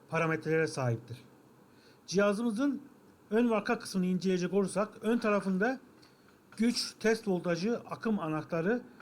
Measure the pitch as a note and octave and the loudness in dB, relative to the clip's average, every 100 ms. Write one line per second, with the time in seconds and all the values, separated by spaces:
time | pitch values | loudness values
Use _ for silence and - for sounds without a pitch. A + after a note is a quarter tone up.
0 | - D#3+ E3 D#3+ D#3 D#3+ D#3 D#3 B2+ A2+ | -6 0 0 0 0 2 2 0 0 0
1 | - A#2 - - - - - - - - | -4 -16 -18 -20 -20 -20 -20 -20 -20 -18
2 | - F3+ G3+ G3+ A#3+ G#3 C#4+ C4+ - - | -4 2 2 2 -2 0 0 -2 -6 -20
3 | - - - G#3+ A#3+ A3 G3+ A#3 - F#3+ | -20 -20 -2 2 2 2 0 -4 -2 -2
4 | F3+ F#3 F#3+ F#3 F3+ F#3+ F#3+ F3+ G#3 - | 0 0 2 0 2 0 0 0 -4 -4
5 | G#3+ A#3+ A3 G#3 F#3+ F#3 A3 C4 - - | 0 0 2 0 0 0 0 -2 -8 -20
6 | - - - - _ - A3+ A#3 - - | -20 -20 -20 -20 _ 0 0 2 -4 -2
7 | A3 A3+ G#3 F3+ F3 E3+ G3 A#3+ - D#3+ | 0 0 0 -2 0 0 0 -2 -6 -6
8 | A3+ G#3 D#3+ D#3 D3+ E3+ E3 A#3+ - - | -2 -2 -2 -4 -2 -2 0 0 -4 -18